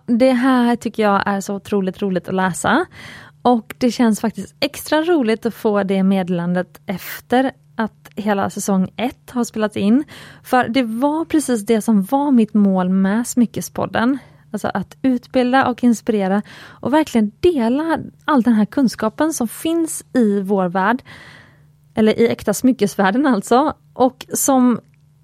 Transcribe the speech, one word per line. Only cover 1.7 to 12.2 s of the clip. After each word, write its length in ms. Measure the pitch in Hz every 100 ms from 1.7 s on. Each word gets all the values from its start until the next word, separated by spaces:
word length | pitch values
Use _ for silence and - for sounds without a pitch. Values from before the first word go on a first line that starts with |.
| 208 190 185
roligt 260 | 202 185 -
att 80 | 190
läsa. 500 | 185 165 - 233 370 - - - - _
Och 340 | - 240 - -
det 140 | 247
känns 280 | - 233 208
faktiskt 360 | 226 185 - _
extra 420 | 294 - - 302
roligt 440 | 320 339 220 226 233
att 80 |
få 300 | - 226 202
det 200 | 196 196
meddelandet 800 | 190 196 180 180 170 180 175 - -
efter 640 | 185 - - - 247 262 - _ -
att 340 | 220 - - -
hela 340 | 208 202 202
säsong 420 | 202 196 190 185 -
ett 360 | 240 - -
har 120 | 247
spelats 340 | 233 220 214 220
in. 260 | 202 247 302 - - -
För 240 | - 254 240
det 160 | 233
var 420 | 233 226 285 302 320
precis 400 | 320 262 240 202
det 160 | 226
som 220 | 208 214
var 280 | 190 277